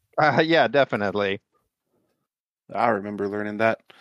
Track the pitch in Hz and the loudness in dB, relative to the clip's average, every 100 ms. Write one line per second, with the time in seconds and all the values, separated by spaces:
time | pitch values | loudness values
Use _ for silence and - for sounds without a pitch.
0 | _ - 151 147 160 165 117 139 131 120 | _ 0 2 2 2 2 2 2 0 -2
1 | 101 101 101 98 _ _ _ _ _ _ | -2 -2 -2 -4 _ _ _ _ _ _
2 | _ _ _ _ _ _ _ 95 117 104 | _ _ _ _ _ _ _ -2 0 0
3 | 101 104 101 104 104 104 113 110 _ - | -4 -6 -6 -4 -6 0 0 0 _ -20